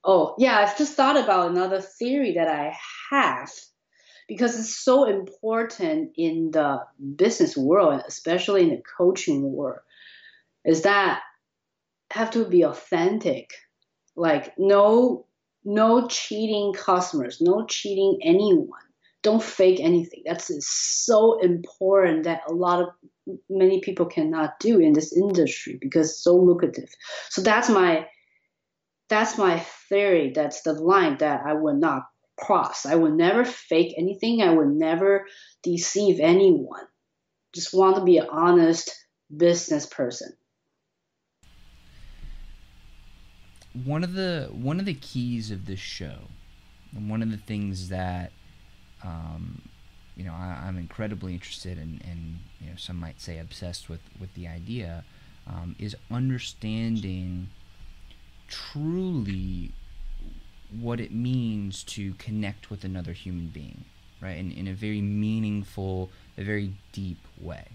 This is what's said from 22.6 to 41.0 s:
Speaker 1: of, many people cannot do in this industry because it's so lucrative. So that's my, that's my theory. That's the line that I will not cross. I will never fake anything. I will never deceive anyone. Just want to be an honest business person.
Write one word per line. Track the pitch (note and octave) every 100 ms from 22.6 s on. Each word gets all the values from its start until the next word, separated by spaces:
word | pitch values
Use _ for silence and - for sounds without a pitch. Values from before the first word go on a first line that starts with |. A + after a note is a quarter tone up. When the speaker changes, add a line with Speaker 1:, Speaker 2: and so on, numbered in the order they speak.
| F3+ F3
Speaker 1:
of, | F3 - - _ - F#3 _
many | F#3+ F#3 F#3+
people | - F#3 E3+
cannot | - D#3 D#3+ D3+ -
do | G#3+ A3
in | D#3+
this | D3+ D#3 E3+
industry | G3+ F3+ D#3 - - C3
because | C3+ E3 D#3
it's | -
so | - F3+
lucrative. | F3+ F3 F3+ - - _ - - -
So | -
that's | F#3+ G#3+ A#3
my, | G3+ F#4 D#3+ - _ _ _ _ _ _ _ _ _ _
that's | G#3+ A3 -
my | F#3+ E3+ - - _
theory. | G3 G3+ E3+ C#3
That's | C#3+ C#3+ -
the | -
line | D3+ D#3+ G3 E3+ C3+
that | D3+ C#3+ C#3+
I |
will | D3+ D#3 C#3+
not | D#3+ C3+ C3 _ _ -
cross. | - F#3 - - C3+
I | E3
will | D#3+
never | D#3 E3+ A3+
fake | B3 - - E3 F3 -
anything. | F3 G3 A3+ A#3
I | F#3+
will | D#3+ C#3+
never | D3 D#3+ E3+ G3 G3 G3 - - _
deceive | - E3+ - F#3+ G3+ F3
anyone. | D#3 F3+ G3 D3+ C3 - - _ _ _ _ _ _
Just | E3+ -
want | F#3 F#3+ G3
to |
be | F3+ E3
an | -
honest | D3+ F3 F3 E3 E3+ - - _ _ _ D3
business | E3+ E3+ - D4+ -
person. | - B2 - - - _ _ _ _ _ _